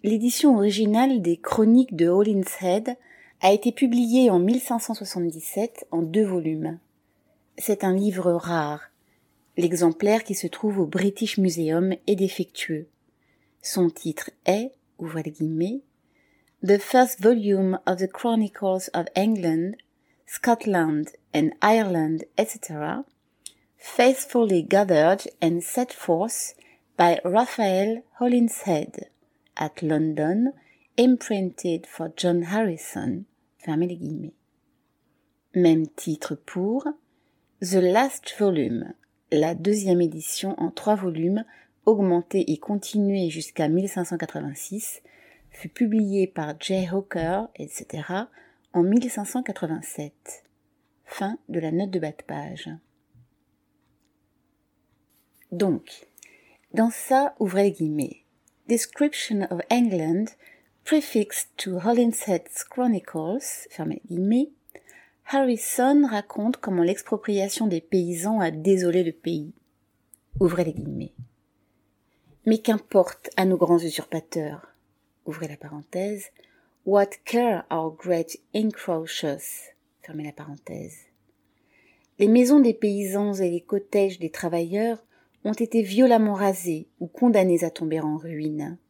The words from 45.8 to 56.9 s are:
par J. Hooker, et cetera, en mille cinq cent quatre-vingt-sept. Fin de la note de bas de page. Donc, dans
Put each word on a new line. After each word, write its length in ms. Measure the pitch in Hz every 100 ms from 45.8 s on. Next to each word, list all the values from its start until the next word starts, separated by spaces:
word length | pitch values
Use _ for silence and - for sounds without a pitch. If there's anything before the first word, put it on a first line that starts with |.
| 233 220 202 196 190
par 260 | - 151 156
J. 280 | - 190 180
Hooker, 540 | 190 196 180 165 190 226 -
et 120 | 147
cetera, 600 | - - 156 147 185 247 _ _ _ _
en 100 | 175
mille 260 | 175 226 247
cinq 160 | 220 202
cent 160 | 254
quatre-vingt-sept. 1000 | 254 190 165 160 - - 147 _ - - _ _ _ _ _ _
Fin 360 | _ - 202 226 -
de 100 | 165
la 120 | 160
note 180 | 165 196
de 100 | 185
bas 120 | 156
de 120 | 151 -
page. 420 | 147 143 - 160 160 _ _ _ _ _ _ _ _ _ _ _ _ _ _ _ _ _ _ _ _ _ _ _ _ _ _ _
Donc, 560 | 175 190 139 - - _ _ - _ _ _ _
dans 180 | 220 226